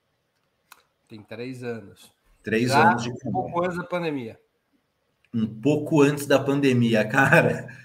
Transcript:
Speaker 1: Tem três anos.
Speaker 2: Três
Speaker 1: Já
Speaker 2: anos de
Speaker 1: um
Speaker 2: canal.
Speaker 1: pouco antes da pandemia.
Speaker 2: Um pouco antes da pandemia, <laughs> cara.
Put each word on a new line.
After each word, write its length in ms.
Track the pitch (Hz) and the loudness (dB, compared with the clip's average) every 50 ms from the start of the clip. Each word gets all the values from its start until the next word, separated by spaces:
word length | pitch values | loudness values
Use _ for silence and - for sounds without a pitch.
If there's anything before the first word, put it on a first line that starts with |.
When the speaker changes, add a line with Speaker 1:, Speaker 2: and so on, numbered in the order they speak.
| _ _ _ _ _ _ _ _ _ _ _ _ _ _ - _ _ _ _ _ _ _ | _ _ _ _ _ _ _ _ _ _ _ _ _ _ -20 _ _ _ _ _ _ _
Speaker 1:
Tem 160 | 117 107 101 | -20 -20 -18
três 400 | _ 113 110 120 131 131 123 123 | _ -14 -14 -12 -12 -12 -10 -10
anos. 500 | 120 117 113 101 98 101 _ - - _ _ _ _ _ _ _ | -10 -10 -10 -12 -18 -20 _ -20 -20 _ _ _ _ _ _ _
Speaker 2:
Três 260 | 110 107 113 123 127 | -2 0 0 0 2
Speaker 1:
Já 220 | 131 143 156 170 | 4 4 4 4
Speaker 2:
anos 120 | 180 - 120 | 2 0 -4
de 60 | 123 | -8
Speaker 1:
um 80 | 120 - | -10 -8
Speaker 2:
canal. 240 | - 117 104 - | -8 -6 -6 -6
Speaker 1:
pouco 240 | - - - 170 175 | -6 -4 -4 -4 -4
antes 120 | 185 175 175 | -2 -4 -6
da 60 | 175 | -8
pandemia. 560 | - 180 175 170 160 147 139 120 110 104 - _ _ _ _ _ _ _ _ _ _ _ _ _ _ _ _ _ _ - | -6 -6 -4 -4 -4 -6 -6 -8 -10 -14 -18 _ _ _ _ _ _ _ _ _ _ _ _ _ _ _ _ _ _ -4
Speaker 2:
Um 260 | 117 110 107 - - | -4 -4 -4 -6 -2
pouco 420 | - 139 156 151 143 - 160 151 139 | 0 0 0 0 0 0 4 4 4
antes 240 | 139 147 - - - | 4 4 -2 -2 0
da 120 | 143 139 | 0 0
pandemia, 640 | 139 139 139 143 139 135 123 123 120 117 113 107 107 | 2 0 0 2 2 2 4 4 2 4 2 2 0
<laughs> 40 | 107 | 0
cara. 580 | - 143 139 135 160 170 127 - - - - - - - | 2 2 4 6 6 4 4 4 0 -4 -8 -14 -18 -20